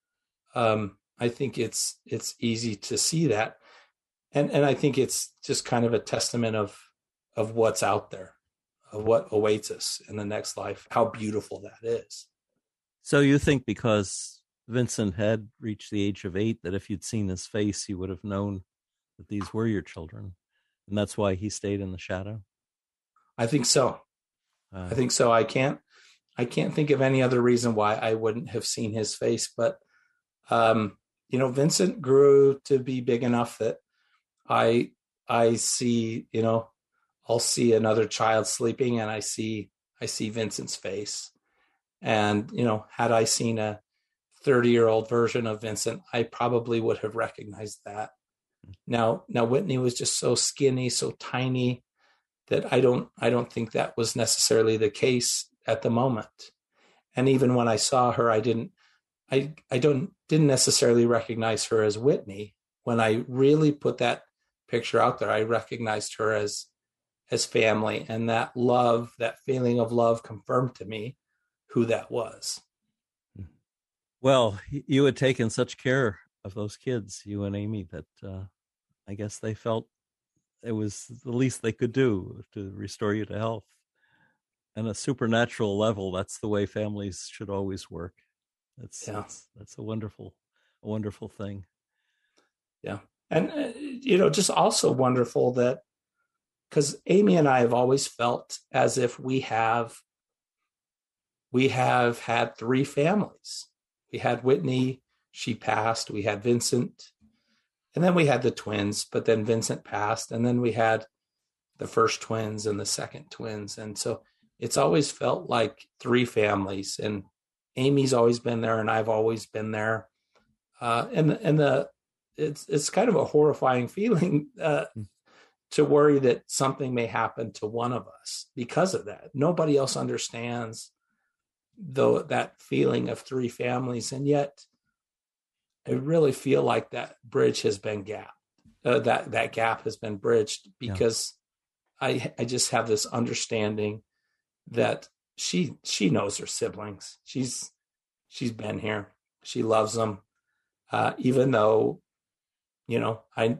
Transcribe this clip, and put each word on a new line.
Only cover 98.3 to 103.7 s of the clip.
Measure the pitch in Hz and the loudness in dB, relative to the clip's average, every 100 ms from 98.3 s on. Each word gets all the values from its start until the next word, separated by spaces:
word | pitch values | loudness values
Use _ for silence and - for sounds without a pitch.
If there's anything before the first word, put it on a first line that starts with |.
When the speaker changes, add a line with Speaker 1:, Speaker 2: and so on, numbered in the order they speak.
| 123 - - _ | -2 -6 -18 _
Speaker 1:
as | 131 127 123 | 0 2 2
if | 120 - | -2 -2
we | 127 131 | -4 -4
have, | - 113 113 120 117 - _ _ _ _ _ _ _ _ _ _ _ _ _ _ _ | -2 0 0 0 -2 -10 _ _ _ _ _ _ _ _ _ _ _ _ _ _ _
we | 127 131 | 2 2
have | 120 127 123 120 117 | 2 2 4 2 0
had | - 117 117 - | -2 0 -2 -4
three | 113 131 | -2 0
families. | 143 - 156 208 - - - - - | 0 0 2 2 -2 -8 -16 -16 -16